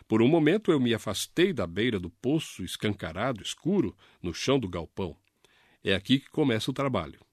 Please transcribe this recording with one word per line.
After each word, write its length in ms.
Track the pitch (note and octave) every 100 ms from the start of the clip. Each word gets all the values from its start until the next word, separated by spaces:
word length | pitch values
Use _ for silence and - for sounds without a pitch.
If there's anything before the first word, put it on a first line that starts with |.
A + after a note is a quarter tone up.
| _
Por 140 | A2
um 60 | A#2+
momento 440 | E3+ D3+ G#3 G3+
eu 80 | D3+
me 140 | B2
afastei 580 | A2+ - - - - F#3+
da 140 | C#3 F2
beira 340 | F2 B2 G#2
do 100 | F2
poço 540 | - A#2+ D#3 - -
escancarado, 800 | F2+ - G#2+ G2+ E2+ E2 B2 A2
escuro, 560 | - - D3 G3+ F#2 - _ _
no 120 | F2
chão 260 | - - C3+
do 100 | G#2
galpão. 480 | F2 D#2+ - F2+ C#2 _ _ _ _ _ _
"É 120 | G2+ F#2+
aqui 240 | - C3+
que 100 | -
começa 400 | - C#3+ A2 -
o 40 |
trabalho", 460 | C3+ C#3 A2 D2+ - _